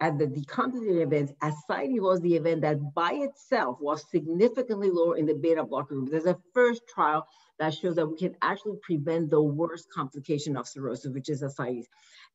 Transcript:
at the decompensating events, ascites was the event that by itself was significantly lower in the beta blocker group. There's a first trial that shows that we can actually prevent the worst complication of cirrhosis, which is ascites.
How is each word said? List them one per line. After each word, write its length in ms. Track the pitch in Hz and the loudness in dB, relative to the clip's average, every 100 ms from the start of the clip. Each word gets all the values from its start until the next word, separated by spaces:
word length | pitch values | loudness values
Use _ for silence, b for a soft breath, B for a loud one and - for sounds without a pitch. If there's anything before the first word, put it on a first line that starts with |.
at 180 | 160 147 | 0 0
the 60 | 151 | 0
decompensating 760 | 135 143 247 254 247 220 170 | -2 -6 -2 -2 -2 0 2
events, 300 | 147 151 139 - | 2 2 0 -2
ascites 600 | 151 156 - - 262 240 | -4 -4 -4 -4 -2 0
was 180 | 190 185 | 2 2
the 160 | 175 165 | 4 4
event 280 | 165 160 | 2 2
that 300 | 151 147 147 | 2 0 -2
by 200 | 170 175 | -2 0
itself 640 | 294 269 - - 233 131 131 | 0 -4 -6 -2 0 0 -2
was 240 | 147 151 - | -4 -4 0
significantly 800 | 170 156 170 240 254 247 202 196 | -2 0 4 4 2 -2 0 2
lower 240 | 175 170 165 | 4 2 2
in 100 | 151 | 0
the 100 | 147 | 2
beta 280 | 165 160 | 2 2
blocker 320 | 139 139 143 139 | 0 -4 -4 -6
group. 160 | 131 | -2
There's 140 | 160 175 | 0 0
a 120 | 180 _ | -2 _
first 280 | 247 240 233 - | 2 4 2 -6
trial 320 | - 151 156 - b b - | 0 2 2 -4 b b -4
that 140 | 160 | -2
shows 220 | - 185 165 | 0 -2 0
that 120 | 156 | 0
we 100 | 160 | -2
can 180 | 175 - | -4 -2
actually 340 | 165 196 208 196 | -4 -2 -6 -8
prevent 480 | - 156 151 165 151 | -4 -2 0 0 4
the 120 | 156 | 4
worst 460 | 151 147 165 165 - | 4 2 -2 -6 -12
complication 680 | 175 139 143 139 147 156 131 | -8 -8 -8 -4 -4 -2 -4
of 100 | 123 | -6
cirrhosis, 460 | 135 131 127 139 | -8 -6 -6 -8
which 160 | 135 156 | -8 -6
is 140 | 135 | -6
ascites. 440 | 135 135 123 120 - B B B B | -6 -6 -6 -6 -10 B B B B